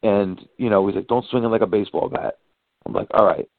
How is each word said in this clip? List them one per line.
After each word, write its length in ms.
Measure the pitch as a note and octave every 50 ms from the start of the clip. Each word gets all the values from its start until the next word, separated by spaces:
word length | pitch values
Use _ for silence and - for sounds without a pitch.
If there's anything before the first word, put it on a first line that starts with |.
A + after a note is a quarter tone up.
And, 380 | - A2 G2+ G2+ G2+ F#2+ F#2 - - _ _
you 140 | _ B2+ A#2
know, 180 | G#2 G2 F#2+ G2+
he's 80 | G2
like, 120 | G2 - -
"Don't 180 | A#2+ B2 A#2+
swing 180 | - - B2+ A#2
it 60 | A#2
like 100 | A2+ A2+
a 80 | A2 G2+
baseball 400 | - G#2+ G#2 - - - - -
bat." 300 | - - - - - _ _ _ _ _ _ _ _ _ _
I'm 80 | - -
like, 160 | - - - -
"All 120 | - G#2+
right." 240 | F#2+ E2 C#2+ - - _